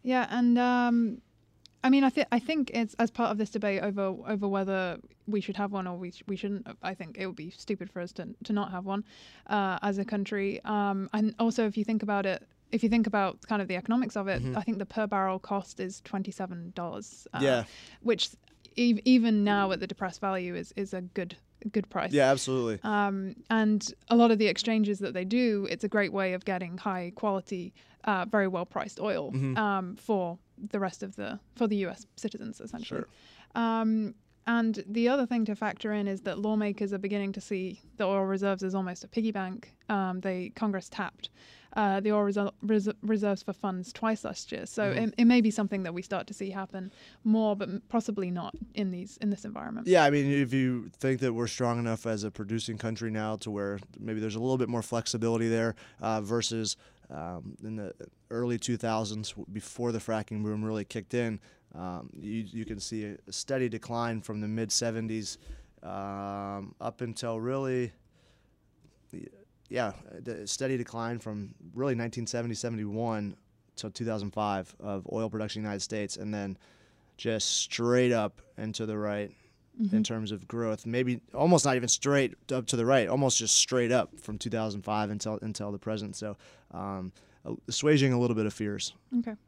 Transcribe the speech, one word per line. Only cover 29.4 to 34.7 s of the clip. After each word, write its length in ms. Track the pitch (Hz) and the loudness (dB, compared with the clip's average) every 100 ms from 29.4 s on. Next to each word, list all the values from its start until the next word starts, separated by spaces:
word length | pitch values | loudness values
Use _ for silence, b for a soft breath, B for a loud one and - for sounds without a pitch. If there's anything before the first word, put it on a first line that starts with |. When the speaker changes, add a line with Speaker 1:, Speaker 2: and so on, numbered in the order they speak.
| 135 | 0
Speaker 1:
um, 400 | 131 208 196 180 | 2 2 0 -2
for 420 | 208 - 202 175 175 _ - 208 | -8 -2 0 0 -6 _ -14 -6
the 80 | 208 | -2
rest 240 | 190 - | -2 -4
of 120 | 196 | -12
the, 240 | 202 202 208 _ | -8 -8 -8 _
for 120 | - 226 | -2 0
the 100 | 208 | 2
U 120 | 185 | -2
S 160 | - - - | -6 -16 -8
citizens, 420 | 220 - - - | -8 -8 -12 -12
essentially. 400 | - - - - - B B B B | -12 -12 -6 -6 -8 B B B B
Speaker 2:
Sure. 60 | 240 | -2
Speaker 1:
Um, 500 | 226 226 220 220 208 - _ _ | 0 2 2 2 0 -8 _ _
and 380 | - 233 226 | 0 2 2